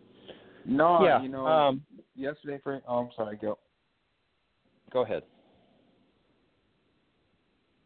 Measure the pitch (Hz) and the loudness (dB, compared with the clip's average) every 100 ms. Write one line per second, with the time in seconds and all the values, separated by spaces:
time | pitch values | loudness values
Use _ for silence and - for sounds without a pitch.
0 | _ _ - - - - - 135 165 175 | _ _ -20 -20 -20 -14 -2 2 4 6
1 | 175 127 131 135 135 160 143 135 - - | 6 4 0 -4 0 2 2 0 -8 -20
2 | - 127 135 151 147 139 139 135 127 120 | -20 -12 -10 -10 -12 -12 -10 -10 -6 -6
3 | 120 - 107 104 107 - _ _ _ _ | -6 -8 -10 -8 -8 -8 _ _ _ _
4 | _ _ _ _ _ _ _ _ _ 127 | _ _ _ _ _ _ _ _ _ -4
5 | 110 85 - _ _ _ _ _ _ _ | -2 -6 -10 _ _ _ _ _ _ _
6 | _ _ _ _ _ _ _ _ _ _ | _ _ _ _ _ _ _ _ _ _
7 | _ _ _ _ _ _ _ _ | _ _ _ _ _ _ _ _